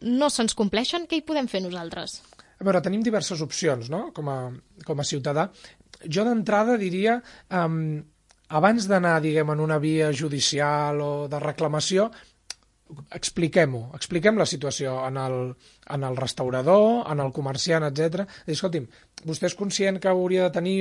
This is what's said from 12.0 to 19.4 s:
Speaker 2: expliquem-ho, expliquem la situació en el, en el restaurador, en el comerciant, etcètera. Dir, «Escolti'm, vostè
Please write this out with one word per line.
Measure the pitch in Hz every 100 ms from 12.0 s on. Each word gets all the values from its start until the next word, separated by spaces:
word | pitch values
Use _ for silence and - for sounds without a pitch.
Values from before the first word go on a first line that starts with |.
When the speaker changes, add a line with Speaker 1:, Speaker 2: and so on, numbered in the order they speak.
| 220 - - _ - - _ _ - 147 143 175
Speaker 2:
expliquem-ho, | - - 165 185 156 123 120 -
expliquem | - 175 185 220
la | 165
situació | 147 139 127 135 131 131
en | 135
el, | 131 127 127 123 - _ -
en | 143
el | 135 127
restaurador, | 127 - 127 127 131 196 214 240 214
en | 147
el | 135
comerciant, | 127 139 135 - 165 151
etcètera. | 139 165 180 196 -
Dir, | - 156
«Escolti'm, | 190 165 117 - _ -
vostè | 160 156